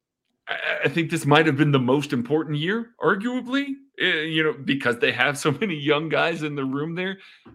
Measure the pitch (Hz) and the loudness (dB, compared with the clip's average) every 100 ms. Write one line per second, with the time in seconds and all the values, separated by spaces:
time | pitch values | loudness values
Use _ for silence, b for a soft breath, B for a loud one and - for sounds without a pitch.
0 | _ _ _ _ - - - - 156 139 | _ _ _ _ -8 -6 -4 -2 0 0
1 | 156 165 143 147 160 135 151 139 123 143 | -2 -2 4 4 6 4 4 4 4 2
2 | 139 131 120 151 156 147 160 226 233 - | 0 -4 0 -2 0 -4 -2 -4 -6 -4
3 | 156 196 233 254 247 269 277 269 - - | 0 0 -2 -4 -2 -2 -2 -8 -12 -4
4 | 180 165 160 160 156 139 135 139 120 120 | 0 0 0 0 0 0 -2 0 0 2
5 | 131 120 131 139 160 139 214 151 143 147 | 2 2 0 0 0 0 -2 -2 0 0
6 | 160 147 156 165 151 143 135 135 156 170 | 2 0 0 0 -4 -4 -4 -2 -4 -4
7 | 185 190 B B B | -6 -8 B B B